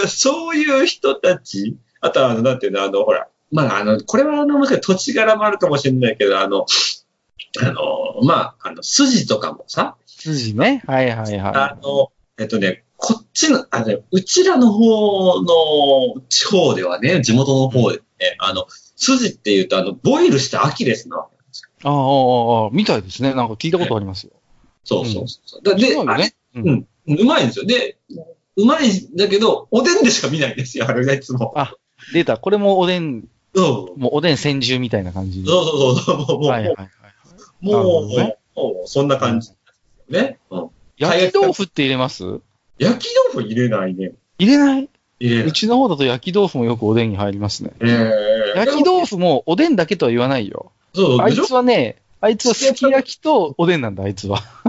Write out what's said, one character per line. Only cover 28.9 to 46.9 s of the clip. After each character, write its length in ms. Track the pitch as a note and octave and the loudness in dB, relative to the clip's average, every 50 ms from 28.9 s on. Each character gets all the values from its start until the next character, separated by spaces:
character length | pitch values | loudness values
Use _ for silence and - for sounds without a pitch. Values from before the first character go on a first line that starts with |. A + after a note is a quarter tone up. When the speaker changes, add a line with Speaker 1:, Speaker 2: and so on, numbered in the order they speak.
| F#3+ F#3 - - - | 0 0 -4 -6 -2
Speaker 2:
だ 120 | F3 G3+ F#3+ | -2 0 0
け 100 | G3 G3+ | 2 2
ど、 280 | A3+ - - - - - | 2 2 0 0 -2 -2
お 100 | - A#3+ | 0 0
で 180 | C4 F4 F4 G#4+ | 2 2 2 2
ん 40 | - | 2
で 80 | A3+ | 2
し 100 | - - | 2 0
か 60 | - | -2
見 120 | C3 D3+ D#3+ | -4 -2 -2
な 100 | C#3 A#2+ | -2 -4
い 40 | - | -4
ん 20 | |
で 80 | - B2+ | -8 -10
す 120 | - - | -8 -6
よ、 100 | C3 A#2 | -4 -4
あ 60 | - A#2 | -2 -2
れ 120 | B2 B2+ | 0 0
が 80 | C#3 C3+ | 0 -2
い 60 | C3+ | -2
つ 140 | - - B2+ | -4 -8 -6
も。 200 | A#2+ A2 - - | -4 -4 -4 -4
Speaker 1:
あ、 180 | D3 C#3 - - _ _ _ _ _ - - B2+ | -4 -4 -6 -8 _ _ _ _ _ -16 -4 -2
出 120 | E3+ D#3+ | 0 0
た。 120 | - A#2 | 0 -2
こ 120 | - - G3 | -2 0 -2
れ 80 | G3+ | 0
も 220 | G#3 G3+ G3 G3 F#3 | 2 2 2 2 2
お 80 | F3+ | 2
で 120 | F3 F3+ F3 | 0 0 -2
ん、 260 | E3 D3+ B2+ A2 - - _ _ _ _ - | -4 -6 -8 -8 -12 -16 _ _ _ _ 0
Speaker 2:
そ 380 | F#3+ F3+ D3 A#2+ G2+ F#2 F2+ - | 0 2 2 0 -2 -6 -12 -8
う。 40 | D3 | -4
Speaker 1:
も 100 | B2 B2 | -4 -2
う 60 | C#3 | 0
お 60 | D3+ | 0
で 100 | D#3+ F3 | 0 0
ん 60 | C#3 | 0
専 220 | - - D3 C#3 C#3 | 0 0 -2 -2 -2
従 180 | A#2+ A#2 B2+ B2+ | -2 -2 -2 -2
み 100 | B2+ A2+ | -2 -2
た 80 | A#2+ G#2 | -2 -4
い 40 | F#2 | -4
な 100 | F2+ F2 | -6 -8
感 160 | F#2+ F#2+ F#2+ | -8 -8 -6
じ 120 | F#2 F#2+ F#2 | -8 -6 -2
で。 60 | D3+ | 0
Speaker 2:
そ 120 | F3 F3+ | 0 0
う 40 | D#3+ | 0
そ 260 | D#3+ D3+ C3+ C3+ B2+ | 0 0 2 2 2
う 80 | B2 - | 2 0
そ 140 | - - D#3+ D3 C#3+ | 0 -2 -2 -2 -2
う 20 | |
そ 100 | - C#3+ | -4 -2
う。 40 | C#3 | 0
も 0 | |
う、 0 | |
も 60 | D3+ | 0
う、 20 | C#3 | 0
Speaker 1:
は 100 | B2+ A2+ | 0 0
い 40 | G#2 | -2
は 80 | G#2 | -4
い 20 | G2 | -4
は 0 | |
い 40 | |
は 60 | F#2+ F#2+ | -6 -10
い。 60 | F#2+ _ _ _ G2+ _ _ _ _ _ - - _ _ _ F3+ | -16 _ _ _ -20 _ _ _ _ _ -20 -20 _ _ _ -4
Speaker 2:
も 60 | G3 | 0
う、 20 | G#3 | 0
Speaker 1:
な 60 | - | 2
る 60 | F#3 | 2
ほ 160 | F3+ E3+ - | 2 2 2
ど 60 | - - B2 | 0 -2 -2
ね。 200 | B2 A#2 - A3 - _ _ _ | -2 -2 -2 -4 -10 _ _ _
Speaker 2:
も 260 | - C#3 A2+ F#2+ F#2 F2+ | -6 -6 -4 -6 -8 -10
う、 20 | |
そ 160 | - - C#3 C#3+ | -4 -2 0 0
ん 40 | |
な 100 | C#3+ C3+ | 2 0
感 220 | C3 C3+ A#2+ A#2 A2+ | 0 0 -2 -2 -2
じ 100 | A#2 - | -4 -8
で 60 | _ | _
す 20 | _ _ _ _ _ _ _ _ _ _ - | _ _ _ _ _ _ _ _ _ _ -6
よ 120 | D#3 G3 | -2 -2
ね。 180 | C4 C4+ - - _ _ | -2 -2 -4 -12 _ _
う 100 | F#3 F3+ | -12 -12
ん。 100 | E3 - - _ _ _ _ | -12 -12 -16 _ _ _ _
Speaker 1:
焼 340 | - - F3+ E3+ - F#4 - | -4 0 0 2 2 2 2
き 40 | F#3 | 2
豆 180 | G4 G3 F#3 - | 2 2 2 0
腐 100 | - F#3+ | -2 -6
っ 40 | |
て 160 | - _ D3 C#3 | -6 _ -2 0
入 60 | C3 | 0
れ 80 | C3 | 0
ま 120 | B2+ B2+ B2+ | -2 -2 -4
す？ 300 | - - F#2 F2+ - - - _ _ _ _ _ _ - | -6 -8 -10 -10 -10 -12 -14 _ _ _ _ _ _ -2
Speaker 2:
焼 180 | C#3 G#3 B3 - | 0 0 0 -2
き 80 | - A#4 A#4+ C5 - - - | -6 0 2 2 2 2 -2
豆 100 | C3+ A2 | -4 -6
腐 0 | |
入 120 | G#2 A2+ | -4 -2
れ 140 | A#2+ B2 A#2 | 0 0 0
な 180 | A2 G2 F#2+ | 0 -2 -2
い 60 | F#2 F#2 | -4 -6
ね。 200 | F#2 F#2+ F2 - _ _ _ _ - | -6 -8 -10 -12 _ _ _ _ 0
Speaker 1:
入 120 | F3+ A3+ | 4 4
れ 60 | C#4+ | 6
な 220 | C#4+ C#4+ C#4 C4+ C4+ | 6 4 4 2 0
い？ 100 | C#4 - _ _ _ _ _ _ | -4 -6 _ _ _ _ _ _
Speaker 2:
入 100 | B2 A#2+ | -2 0
れ 60 | A#2+ | 0
な 60 | A#2 A2 | 2 0
い。 20 | |
Speaker 1:
う 40 | D#3+ | 0
ち 160 | D#3 - G#3+ | -2 -2 0
の 100 | A3 A#3+ | 2 2
方 120 | B3+ C4+ G#3 | 2 2 2
だ 80 | D#3+ | 0
と 60 | C#3 C#3 | 0 0
焼 280 | B2+ B2 B2+ - F#3 | 0 0 -2 -6 -2
き 40 | F3 | 0
豆 120 | G#3 G3+ | 0 0
腐 100 | E3+ - C3 | 0 0 -2
も 60 | A#2 | -2
よ 120 | A#2 A#2+ | -2 -2
く 60 | A#2 A2+ | 0 0
お 100 | G#2 | 2